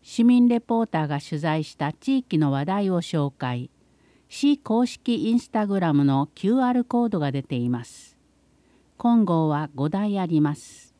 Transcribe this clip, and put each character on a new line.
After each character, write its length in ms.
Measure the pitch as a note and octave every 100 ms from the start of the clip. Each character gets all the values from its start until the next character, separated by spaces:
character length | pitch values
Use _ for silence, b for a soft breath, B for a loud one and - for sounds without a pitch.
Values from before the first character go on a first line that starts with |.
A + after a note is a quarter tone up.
市 240 | - -
民 240 | A#3 B3 A#3+
レ 100 | A#3+
ポ 260 | - A#3
ー 20 | A3+
タ 160 | E3
ー 40 | D3+
が 140 | C#3+
取 180 | - D3+
材 260 | D#3+ D#3
し 100 | D3+ -
た 160 | D3
地 280 | - - C4+
域 180 | - E3
の 120 | D3
話 140 | C3+
題 260 | D3 G3 G3
を 120 | F3
紹 280 | E3 E3 C#3+ C3+
介。 320 | B2+ B2 B2+ _ b b b b b
市 260 | - C#4+ C#4+
公 300 | - A3+ B3
式 440 | - - A#3 A3 A#3
Instagram 680 | - A3 G#3 G3 F3 C#3+
の 260 | C#3 C3+ D3
キ 140 | - F#3
ュ 120 | B3+
ー 60 | B3
ア 40 |
ー 20 |
ル 120 | B3 A#3+
コ 180 | A#3+
ー 40 | A#3+
ド 80 | G3
が 120 | D3
出 120 | C3+
て 140 | C3 B2+
い 120 | A#2+
ま 160 | B2
す。 320 | B2 - - _ _ _ _ b b b b _
今 300 | A#3+ A#3 G3
号 240 | E3 D#3+
は 180 | D3 D3+
五 160 | C3+ D3
台 280 | F#3+ G#3 G3+
あ 60 |
り 160 | F3+ D#3+
ま 140 | D3
す。 400 | D3+ - - -